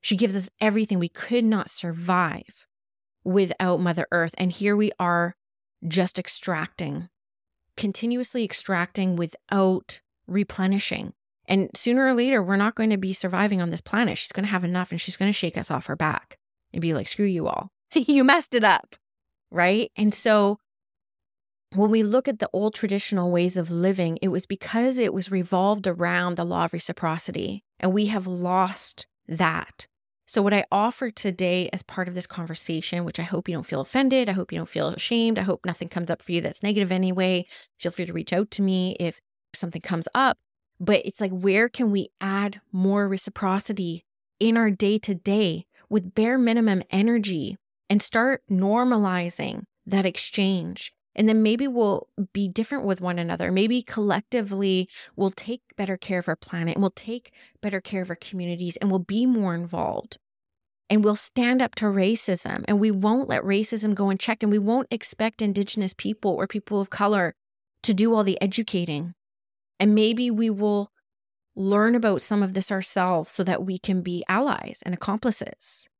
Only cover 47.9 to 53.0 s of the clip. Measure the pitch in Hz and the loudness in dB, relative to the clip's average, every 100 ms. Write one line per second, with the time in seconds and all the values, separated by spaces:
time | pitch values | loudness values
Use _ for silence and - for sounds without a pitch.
47.9 | 202 - 233 247 269 _ 185 196 226 247 | 0 2 0 2 0 _ 0 2 2 4
48.9 | 233 196 180 175 - - - - _ - | 4 2 0 -2 -4 -6 -6 -12 _ -2
49.9 | 196 190 - - - 196 190 165 185 - | 2 2 0 -2 2 2 2 -4 -10 -14
50.9 | _ _ - 214 220 214 226 277 240 214 | _ _ 2 4 6 4 2 0 2 2
51.9 | 196 - - 190 196 196 190 226 285 202 | 0 -4 -6 -6 -2 -2 -2 -4 -2 -2
52.9 | 185 | -2